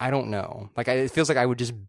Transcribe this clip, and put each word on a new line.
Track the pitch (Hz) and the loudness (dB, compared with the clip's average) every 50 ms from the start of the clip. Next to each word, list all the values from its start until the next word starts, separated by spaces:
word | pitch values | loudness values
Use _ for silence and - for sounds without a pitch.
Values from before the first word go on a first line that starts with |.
I | 120 127 | -2 0
don't | 139 139 123 107 | 0 0 0 0
know. | 107 101 92 82 80 - 101 - - | -2 -4 -4 -6 -8 -12 -14 -10 -8
Like, | - 117 123 | -4 -2 0
I, | 127 | 2
it | 131 131 131 | 2 0 2
feels | - 160 160 143 | 2 2 2 4
like | 151 131 | 4 4
I | 123 | 4
would | 127 123 117 | 2 2 0
just | 123 117 120 107 98 | -2 -4 -4 -8 -14